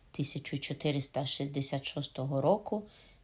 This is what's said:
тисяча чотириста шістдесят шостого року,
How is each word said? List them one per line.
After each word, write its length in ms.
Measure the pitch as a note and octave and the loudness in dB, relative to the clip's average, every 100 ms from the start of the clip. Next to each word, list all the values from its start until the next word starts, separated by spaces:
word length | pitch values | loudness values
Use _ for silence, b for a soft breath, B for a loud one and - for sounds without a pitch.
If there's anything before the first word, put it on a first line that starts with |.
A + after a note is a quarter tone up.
| - | -12
тисяча 460 | - C#3+ D3+ - C#3+ | -2 0 0 -4 -2
чотириста 680 | - C#3+ D3+ C#3+ C3+ C3 C3+ | -2 0 0 2 0 0 2
шістдесят 600 | - C#3 C#3+ C3 C#3 - | 2 0 0 0 0 -2
шостого 560 | - - - C3+ C3+ | -2 -4 -2 -2 2
року, 420 | D3 G3 - G#3+ G#3 B B B | 4 4 2 -4 -4 B B B